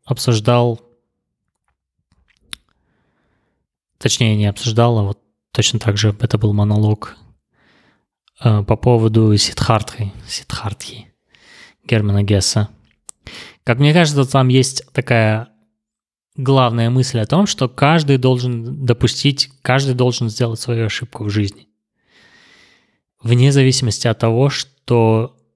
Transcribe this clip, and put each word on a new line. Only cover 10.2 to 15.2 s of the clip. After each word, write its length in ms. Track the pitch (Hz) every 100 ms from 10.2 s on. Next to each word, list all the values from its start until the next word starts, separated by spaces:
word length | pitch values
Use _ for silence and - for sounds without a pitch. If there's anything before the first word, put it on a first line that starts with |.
| -
Сиддхартхи 800 | - - - 110 - - - - _ _ _ _ - - _ -
Германа 380 | 113 104 101
Гесса. 460 | 101 101 - 110 104 - _ _ - - - - - -
Как 160 | - 120
мне 140 | 143
кажется, 320 | 165 160 143 135
там 220 | 139 127
есть 360 | 127 127 - -
такая 560 | - - 120